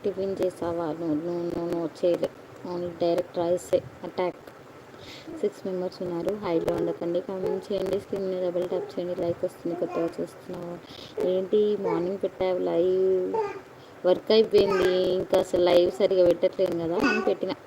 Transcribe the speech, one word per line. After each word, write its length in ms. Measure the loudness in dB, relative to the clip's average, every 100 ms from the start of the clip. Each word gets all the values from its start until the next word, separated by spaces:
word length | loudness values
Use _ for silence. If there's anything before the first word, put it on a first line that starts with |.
టిఫిన్ 320 | -4 -2 -4 0
చేసావా? 460 | -2 -2 -4 -2 -2 -2
No, 80 | -2 -2
no, 100 | -2 -4 -4
no, 80 | -4 -4
no, 80 | -2 -4 0
చేయలే. 300 | 2 2 -2 -6 -20 -14 -8
Only 180 | -6 -6 -2
డైరెక్ట్ 360 | 0 2 0 -2
రైసే. 380 | 0 0 2 0 0 -12 -10
అటాక్. 340 | -2 -2 -2 -18 -20 -20 -20 -20 -20 -18 -16 -14 -4
సిక్స్ 180 | -4 -4 -8
మెంబర్స్ 320 | -4 -6 -6 -6
ఉన్నారు. 260 | -4 -4 -4
హైలో 280 | 0 0 0 -2
ఉండకండి, 400 | -2 -2 -2 -2 -4
కామెంట్ 380 | -4 -2 -4 -2
చేయండి, 300 | -4 -2 -4
స్క్రీన్ 240 | -4 -6 -4
మీద 100 | -2 -2
డబుల్ 200 | -2 -2
ట్యాప్ 160 | -4 -4
చేయండి. 220 | -6 -6 -4
లైక్ 180 | -2 -2 -4
వస్తుంది 280 | -4 -6 -4
కొత్తగా 280 | -4 -2 -4 -4
చూస్తున్నావా? 580 | -10 -10 -14 -12 -10 -12 -14 -18 -12 -2 0
ఏంటి 260 | 0 2 2 4 2 0
మార్నింగ్ 340 | 0 -2 -2
పెట్టావు 380 | -4 -2 -2 0 0
లైవ్? 680 | 2 2 2 2 2 0 -2 -4 -6 -16 -20 -20 -2 2
వర్క్ 240 | 2 4 4
అయిపోయింది, 580 | 6 4 4 4 4 4 2 0
ఇంకా 180 | 2 2 2
అసలు 180 | 2 6
లైవ్ 220 | 6 4 2
సరిగా 260 | 2 6 6
పెట్టట్లేదు 440 | 6 2 2 0 0
కదా 160 | -2 0 2
అని 120 | 2 2
పెట్టిన. 220 | 0 -2 -6